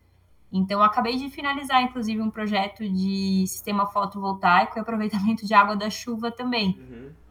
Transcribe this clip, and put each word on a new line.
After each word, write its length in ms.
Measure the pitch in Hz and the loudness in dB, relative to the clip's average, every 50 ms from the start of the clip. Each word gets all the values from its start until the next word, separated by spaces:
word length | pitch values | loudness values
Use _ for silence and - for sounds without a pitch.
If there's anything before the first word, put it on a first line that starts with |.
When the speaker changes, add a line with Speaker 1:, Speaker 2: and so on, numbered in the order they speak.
| _ _ _ _ _ _ _ _ - - | _ _ _ _ _ _ _ _ -14 -4
Speaker 1:
Então, 280 | - 190 185 190 202 202 | -2 0 0 0 2 4
eu 40 | 208 | 4
acabei 320 | 208 208 254 220 233 254 | 4 4 2 0 0 0
de 120 | 262 277 277 | -2 -4 -6
finalizar, 540 | - 320 285 285 277 285 277 262 269 254 | -8 -6 -4 -4 -4 -4 -2 2 2 2
inclusive, 380 | 254 254 254 247 220 220 220 220 | 2 2 0 -4 -4 -2 -2 -2
um 80 | 220 220 | -2 -2
projeto 520 | - 220 214 208 208 196 196 208 - - 220 202 | -4 -4 -2 0 0 0 0 -2 -4 -6 -6 -2
de 560 | 185 185 190 196 196 196 196 190 190 190 190 190 | -2 0 0 0 0 0 0 2 2 2 2 0
sistema 380 | - - - 214 202 202 202 | -2 -6 -6 -2 0 0 0
fotovoltaico 920 | 202 - 202 196 196 - 202 196 190 190 190 196 180 180 185 220 - - 233 | 0 0 -2 -2 -2 -4 -4 -4 -4 -2 0 2 4 6 4 4 2 -2 -6
e 20 | |
aproveitamento 680 | 214 233 226 214 214 208 - 196 196 220 226 220 214 | -6 -4 -4 -2 -2 -2 -2 0 0 0 0 0 0
de 60 | 202 214 | 4 6
água 220 | 202 202 208 214 | 6 6 6 2
da 140 | 202 208 220 | -2 -4 -4
chuva 400 | 214 - - 240 233 220 233 233 | -6 -6 -8 -8 -6 -4 -4 -6
também. 500 | 233 - 247 247 247 226 202 185 185 - | -6 -4 -4 -2 0 0 0 0 -2 -2
Speaker 2:
Uhum. 360 | 127 127 120 117 131 143 - - - - | -8 -16 -18 -16 -16 -18 -20 -20 -6 0